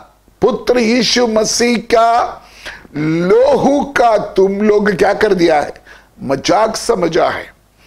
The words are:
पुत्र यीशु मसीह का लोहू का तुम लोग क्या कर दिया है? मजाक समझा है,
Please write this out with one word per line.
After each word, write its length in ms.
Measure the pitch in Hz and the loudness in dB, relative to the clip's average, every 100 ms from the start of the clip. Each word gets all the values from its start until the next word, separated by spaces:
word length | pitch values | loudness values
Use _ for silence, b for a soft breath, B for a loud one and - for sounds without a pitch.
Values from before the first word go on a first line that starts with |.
| - _ _ _ | -14 _ _ _
पुत्र 380 | 196 - - 247 | -2 0 0 0
यीशु 480 | 220 247 196 240 247 | 2 0 0 0 0
मसीह 500 | 220 214 - 240 233 | 0 -2 0 0 -2
का 640 | - 233 233 233 - - B B B B B 147 | 0 2 2 0 -2 -8 B B B B B -6
लोहू 880 | 156 165 180 214 571 240 254 285 | -4 -2 2 4 4 2 2 0
का 340 | 214 - 240 208 | 0 0 2 2
तुम 360 | - - 196 | 0 0 0
लोग 380 | 196 214 208 208 | 0 0 2 0
क्या 220 | 180 196 | 0 0
कर 200 | 202 214 | 0 0
दिया 280 | 185 170 151 | 2 2 0
है? 120 | - - B B B - | -2 -8 B B B -14
मजाक 520 | 120 139 - 202 220 - | -6 -4 0 0 0 -2
समझा 540 | - 214 170 165 135 | -4 -2 -2 0 -2
है, 240 | - - - _ b | -2 -10 -18 _ b